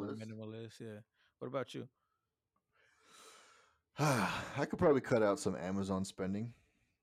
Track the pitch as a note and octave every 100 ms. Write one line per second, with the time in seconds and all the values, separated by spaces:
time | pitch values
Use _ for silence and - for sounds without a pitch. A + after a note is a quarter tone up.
0 | G2+ A2 A2 A2 A2 A2 A2+ - A2+ G#2
1 | - _ _ _ B2+ C3+ A#2+ C3+ A#2+ _
2 | _ _ _ _ _ _ _ _ _ _
3 | _ - - - - - _ _ _ -
4 | D3+ B2 F2+ - - C3 D#3 D#3+ F3 C3+
5 | - A#2 G#2 F#2+ G2+ B1+ F#2 G2 F#2+ F#2+
6 | F#2+ - F#2 G2+ A#2 - _ _ _ _